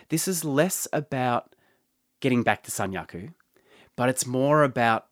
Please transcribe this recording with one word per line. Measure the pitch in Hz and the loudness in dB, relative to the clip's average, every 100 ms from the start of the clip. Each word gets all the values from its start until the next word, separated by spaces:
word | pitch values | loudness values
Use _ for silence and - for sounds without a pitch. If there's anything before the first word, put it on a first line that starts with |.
| - | -6
this | 160 - | -4 -2
is | 180 | -4
less | 156 135 180 - - | 0 2 2 0 -4
about | - 147 135 127 120 - _ _ _ _ _ _ _ | -4 -4 -2 0 0 -4 _ _ _ _ _ _ _
getting | 143 123 | 0 2
back | 113 104 | 2 0
to | - | -2
Sanyaku, | - 98 92 87 85 110 - _ _ _ - _ - | -6 -6 -6 -10 -12 -14 -18 _ _ _ -20 _ -2
but | 123 | 0
it's | 127 123 | 0 -2
more | 127 139 151 | -2 2 4
about, | 143 123 117 110 - | 2 2 2 0 -4